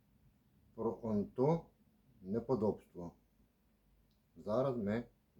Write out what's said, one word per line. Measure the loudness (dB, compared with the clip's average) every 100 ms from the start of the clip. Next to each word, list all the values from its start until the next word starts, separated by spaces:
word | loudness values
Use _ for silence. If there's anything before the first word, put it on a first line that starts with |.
| _ _ _ _ _ _ _
про | -4 -4 -2
онто | 0 0 0 2 4 4 -2 _ _ _ _ -18
неподобство. | -4 -4 0 2 2 0 -8 -12 -12 -14 _ _ _ _ _ _ _ _ _ _ _ -14
Зараз | -2 0 0 0
ми | 0 -2 -4 _ _ _